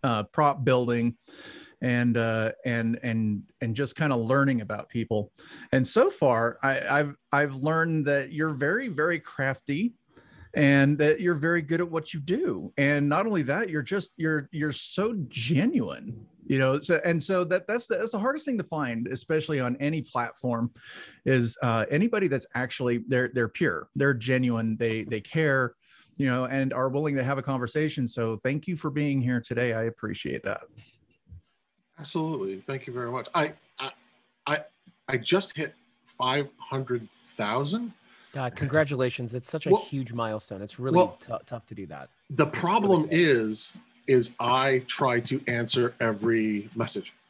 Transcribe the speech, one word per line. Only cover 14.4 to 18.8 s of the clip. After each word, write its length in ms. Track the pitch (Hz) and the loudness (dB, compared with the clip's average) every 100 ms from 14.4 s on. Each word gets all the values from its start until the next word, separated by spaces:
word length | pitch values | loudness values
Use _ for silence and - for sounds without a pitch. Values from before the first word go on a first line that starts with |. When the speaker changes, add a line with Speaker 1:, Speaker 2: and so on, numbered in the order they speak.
| 143 | -2
Speaker 1:
you're 200 | 156 151 | -4 -4
so 420 | 139 - - 208 226 131 | -4 -6 -2 -2 -2 -6
genuine, 960 | - 117 151 214 311 95 65 - 117 - _ - | -6 0 2 4 2 -2 -6 -10 -14 -16 _ -2
you 120 | 135 | 2
know? 220 | 131 139 | 4 2
So, 200 | 147 165 | 2 0
and 180 | 180 170 | 2 0
so 220 | 139 190 | 0 0
that, 220 | 180 180 185 | 2 0 0
that's 200 | 226 - | -4 -2
the, 100 | 190 | -2
that's 160 | 220 | -2
the 60 | 220 | -2
hardest 260 | 226 294 302 | -2 -2 -2
thing 100 | 240 | -4
to 60 | |
find, 420 | 180 160 | -2 -4